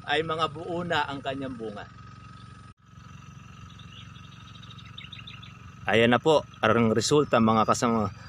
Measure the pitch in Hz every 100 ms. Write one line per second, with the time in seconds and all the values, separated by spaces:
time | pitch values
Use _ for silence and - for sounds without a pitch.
0 | - 147 165 160 156 147 185 170 175 156
1 | 147 139 139 139 131 123 110 104 180 -
2 | - - - - - - - - _ -
3 | - - - - - - - - - -
4 | - - - - - - - - - -
5 | - - - - - - - - - 107
6 | 120 120 160 147 - - 110 110 113 110
7 | 107 147 143 123 110 110 107 113 120 113
8 | 101 -